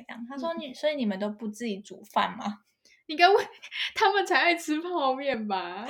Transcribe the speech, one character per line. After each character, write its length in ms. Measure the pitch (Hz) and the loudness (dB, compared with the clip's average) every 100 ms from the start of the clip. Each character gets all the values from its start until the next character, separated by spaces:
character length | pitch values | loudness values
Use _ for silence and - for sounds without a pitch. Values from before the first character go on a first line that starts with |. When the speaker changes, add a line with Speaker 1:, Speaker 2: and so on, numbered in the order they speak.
| 247 | -12
Speaker 1:
这 60 | |
样。 120 | - 240 | -14 -10
他 80 | 277 | -6
说， 160 | 330 | -4
Speaker 2:
嗯。 60 | 330 | -4
Speaker 1:
“你， 100 | 302 | -8
所 160 | 254 302 | -4 -2
以 60 | 294 | 0
你 100 | 220 | -2
们 140 | 190 | -2
都 100 | 208 | -4
不 200 | 208 220 | -6 -8
自 160 | 208 240 | -6 -6
己 120 | 196 | -6
煮 240 | 208 - 208 | -10 -18 -4
饭 320 | - 190 185 | -2 -2 -2
吗？” 240 | 214 208 _ _ _ _ _ | -8 -8 _ _ _ _ _
Speaker 2:
你 80 | 311 | 4
应 20 | |
该 100 | 349 | 6
问， 180 | 415 - - - - - - | 6 2 -8 -14 -6 -6 2
他 180 | 427 | 4
们 120 | 403 381 | 4 4
才 140 | 311 | 4
爱 160 | 320 339 | 4 2
吃 240 | 330 302 | 0 -2
泡 340 | 349 349 269 | -2 0 0
面 320 | 262 277 240 214 | 0 -2 -2 -2
吧？ 400 | 190 175 185 240 | -4 -4 -8 -6